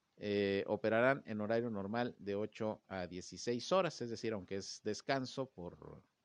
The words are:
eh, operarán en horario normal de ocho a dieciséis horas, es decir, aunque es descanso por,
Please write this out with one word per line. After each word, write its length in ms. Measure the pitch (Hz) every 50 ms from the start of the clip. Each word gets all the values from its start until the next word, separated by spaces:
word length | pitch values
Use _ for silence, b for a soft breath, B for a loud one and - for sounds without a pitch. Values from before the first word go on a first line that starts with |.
| _ _ _
eh, 460 | - 101 104 101 104 101 98 98 98 -
operarán 560 | - 104 98 - 110 110 113 123 131 139 - -
en 160 | - 110 107
horario 300 | 104 104 117 117 120 120
normal 440 | 110 98 98 98 110 120 123 123 - -
de 160 | - 101 101
ocho 480 | 101 110 110 - - 113 110 101 - _
a 200 | - 95 92 90
dieciséis 640 | 85 90 90 - - 92 90 - 120 123 120 - -
horas, 280 | 180 190 180 156 - -
es 100 | 123 117
decir, 220 | 113 - - 110 110
aunque 240 | 101 90 - 98
es 240 | 98 95 - - - -
descanso 640 | 107 104 - - - 139 135 127 120 - 139 131 123
por, 540 | _ 92 87 87 82 - - - - - - _ _ _